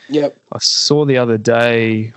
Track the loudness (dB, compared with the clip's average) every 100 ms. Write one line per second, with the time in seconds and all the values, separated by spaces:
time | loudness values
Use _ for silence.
0 | -6 -2 -2 -6 -14 -6 -4 -2 0 0
1 | 2 2 0 0 2 2 2 2 0 -2
2 | -6